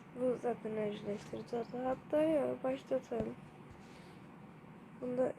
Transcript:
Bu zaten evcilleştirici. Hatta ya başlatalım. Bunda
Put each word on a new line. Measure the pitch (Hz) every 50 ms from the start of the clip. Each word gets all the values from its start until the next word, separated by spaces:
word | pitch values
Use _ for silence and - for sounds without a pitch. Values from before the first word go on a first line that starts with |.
| - - - 240
Bu | 247 254 240 -
zaten | - 247 226 - - 220 220
evcilleştirici. | 214 214 208 208 208 214 208 202 214 - - - 220 220 - 240 240 226 - 247 247 254
Hatta | 254 262 262 - - 302 302
ya | 311 320 320 285 254 254 254 254 -
başlatalım. | 262 262 277 - - 269 254 262 - 247 226 220 226 247 - - - - - - - - - - - - - - - - - - - - - - - - - - - - - - - - -
Bunda | 254 247 247 247 254 - -